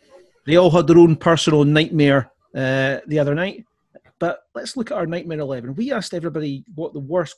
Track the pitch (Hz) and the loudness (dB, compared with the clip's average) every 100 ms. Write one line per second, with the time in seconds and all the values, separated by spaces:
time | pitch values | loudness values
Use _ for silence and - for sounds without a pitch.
0 | _ - _ _ - 170 180 170 151 165 | _ -20 _ _ 2 4 6 4 6 8
1 | 170 156 - 135 - 151 143 151 160 160 | 8 6 2 0 2 2 4 2 0 2
2 | 143 139 120 _ _ - 131 135 135 135 | 2 2 0 _ _ -6 -4 -2 -2 -4
3 | - 151 143 147 190 - - _ _ - | -4 -2 -2 -2 -6 -8 -20 _ _ -20
4 | _ _ 170 - _ - 240 - 226 214 | _ _ -6 -6 _ -14 -12 -10 -6 -6
5 | 165 170 170 156 143 131 120 139 247 247 | -6 -6 -8 -8 -8 -8 -10 -8 -6 -6
6 | 180 175 165 156 151 135 - 156 165 147 | -8 -8 -8 -8 -8 -10 -14 -12 -12 -12
7 | 135 175 156 | -6 -6 -6